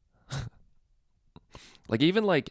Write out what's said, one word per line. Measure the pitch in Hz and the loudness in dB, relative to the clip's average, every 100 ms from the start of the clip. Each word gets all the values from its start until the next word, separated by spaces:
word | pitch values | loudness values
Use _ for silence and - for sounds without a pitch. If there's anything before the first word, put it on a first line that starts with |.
| _ _ - | _ _ -12
<laughs> | 135 - - _ _ _ _ _ _ _ - - - - - - | -10 -10 -14 _ _ _ _ _ _ _ -20 -20 -20 -20 -20 -4
Like, | 110 | 2
even, | 156 208 | 2 2
like, | 208 156 - | 2 2 0